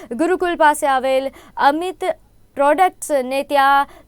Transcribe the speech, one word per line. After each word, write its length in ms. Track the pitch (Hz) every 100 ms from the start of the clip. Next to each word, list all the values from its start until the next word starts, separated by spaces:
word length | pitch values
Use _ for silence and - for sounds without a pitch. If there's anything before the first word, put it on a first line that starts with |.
| 277
ગુરુકુલ 440 | 233 330 359 359 339
પાસે 320 | 311 294 285
આવેલ 440 | 262 262 262 269 - - -
અમિત 460 | 254 302 359 - 370 - _ _ _ -
પ્રોડક્ટ્સને 880 | 277 311 370 - - 285 254 269
ત્યાં 440 | 285 277 269 277 277 -